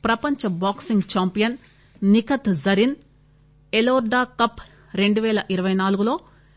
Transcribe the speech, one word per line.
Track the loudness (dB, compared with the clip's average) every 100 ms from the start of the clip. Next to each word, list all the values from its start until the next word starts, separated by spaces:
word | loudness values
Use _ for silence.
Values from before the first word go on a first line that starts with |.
ప్రపంచ | -2 -2 -2 -4 -4 -2
బాక్సింగ్ | -4 -4 -2 -2
ఛాంపియన్ | 0 -2 -2 0 -2 -4 -16 _ _ -2
నిఖత్ | 4 4 4 -2 0
జరీన్ | -2 0 2 2 0 _ _ _ _ _ _ _
ఎలోర్డా | 0 2 0 0 -2 -2
కప్ | -2 -2 -2 -20 -20 -10 0
రెండు | 2 2
వేల | 0 -2 -2
ఇరవై | -2 0
నాలుగులో | 0 0 0 0 -2 -8 _ _